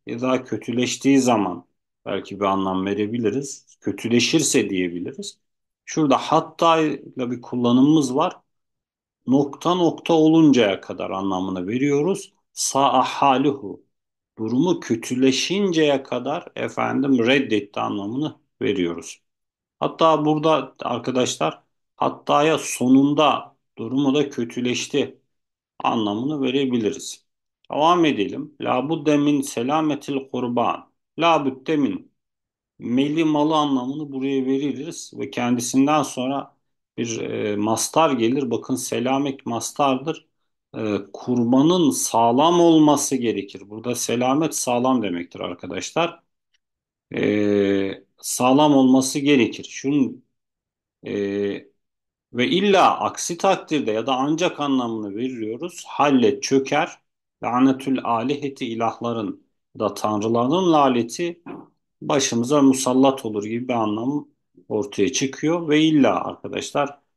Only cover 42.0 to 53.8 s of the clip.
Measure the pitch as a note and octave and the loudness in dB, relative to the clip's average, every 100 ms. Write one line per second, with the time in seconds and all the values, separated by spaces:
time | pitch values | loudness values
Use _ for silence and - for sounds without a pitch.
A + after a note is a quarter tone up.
42 | - A2+ A#2 B2 D#3+ F3 E3+ D#3+ D3+ C#3+ | 0 2 4 4 4 6 6 6 6 4
43 | - C3 A#2+ G2+ G2 G2 G2 G#2+ A#2+ A#2+ | 0 -2 -2 -2 -6 -12 -16 -10 -6 -6
44 | - A#2+ B2+ C#3 D#3+ - - A#2+ B2+ C3 | -4 -2 0 2 0 -2 -2 0 2 0
45 | G2+ F2 F2 F#2+ F#2 F2+ F#2 F2+ - D#3+ | 0 -6 -8 -10 -10 -10 -10 -10 -6 -2
46 | E3+ - _ _ _ _ _ _ _ _ | -4 -4 _ _ _ _ _ _ _ _
47 | _ - G2+ G#2 G#2 G#2 G2 G2 G2 F#2+ | _ -4 0 0 2 2 2 0 -2 -8
48 | - _ - - B2+ C3+ D3+ C3+ B2+ C3 | -16 _ -8 0 4 6 6 6 6 4
49 | C3 D3+ C#3 C#3+ G#2+ - - - C3+ D3 | 2 -2 2 4 2 -2 -14 -8 -2 0
50 | B2 - _ _ _ _ _ _ _ _ | 0 -4 _ _ _ _ _ _ _ _
51 | G#2 G2+ G2+ G2+ G2+ G2 - _ _ _ | -10 -6 -4 -4 -4 -6 -12 _ _ _
52 | _ _ _ A#2+ B2+ F3 G3+ F#3+ B2+ - | _ _ _ -4 0 2 4 4 4 2
53 | G#2 - - E3+ G3 F3+ - D3+ | -2 -4 -8 -2 0 0 -2 -2